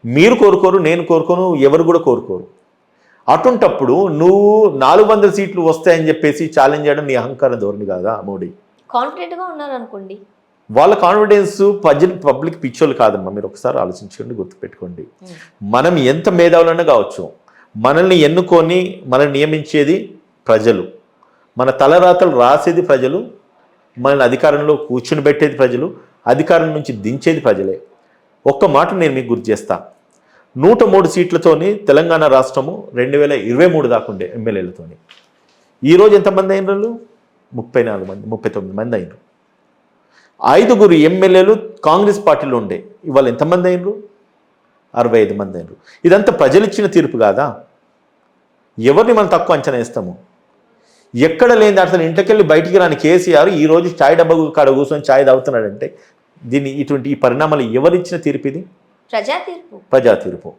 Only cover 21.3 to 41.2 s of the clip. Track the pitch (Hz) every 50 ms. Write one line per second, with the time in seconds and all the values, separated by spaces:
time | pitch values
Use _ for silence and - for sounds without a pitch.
21.3 | _ _ _ _ _ 120 127 131 127 - 131 139 160 180 180 180 180 180 180 175
22.3 | 147 123 120 123 143 147 - 180 170 170 180 175 143 127 123 131 147 190 233 220
23.3 | - _ _ _ _ _ _ _ _ _ _ _ _ 123 123 139 143 139 131 120
24.3 | 131 135 - 156 143 147 147 151 151 143 - - 123 127 117 - 156 147 139 147
25.3 | 139 147 156 147 131 127 135 127 123 123 143 190 - - _ _ _ _ _ 120
26.3 | 127 139 160 - 180 165 160 160 151 151 143 - 127 107 98 117 123 135 - 170
27.3 | 160 147 131 127 104 92 98 95 95 - - _ _ _ _ _ _ _ _ _
28.3 | _ _ _ 131 135 - 208 180 143 139 165 175 196 185 165 151 135 131 127 117
29.3 | 117 113 - 107 107 101 - - 95 82 - - _ _ _ _ _ _ _ _
30.3 | _ _ _ _ _ 127 139 185 233 - 240 208 190 196 180 160 - 175 175 175
31.3 | 175 165 - 175 156 151 165 196 208 208 - - 139 147 165 170 165 160 156 147
32.3 | 131 131 127 131 - 143 131 151 185 214 - - - 123 123 135 139 147 147 143
33.3 | 147 127 95 110 120 131 170 180 165 156 139 120 120 110 104 - 104 92 95 -
34.3 | - 120 110 113 104 98 90 90 90 - 85 82 85 _ _ _ - _ _ _
35.3 | _ _ _ _ _ _ _ _ _ _ - 143 165 180 208 214 208 196 185 202
36.3 | 190 190 190 190 196 196 190 190 196 202 208 233 233 233 - _ _ _ _ _
37.3 | _ _ _ _ - 120 110 - - 170 139 120 107 98 92 92 95 101 104 110
38.3 | 113 104 - 110 - 107 95 95 95 101 110 123 117 104 90 80 - _ _ _
39.3 | _ _ _ _ _ _ _ _ _ _ _ _ _ _ _ _ _ _ _ _
40.3 | _ _ - - 135 175 233 214 254 202 214 196 170 156 147 160 180 185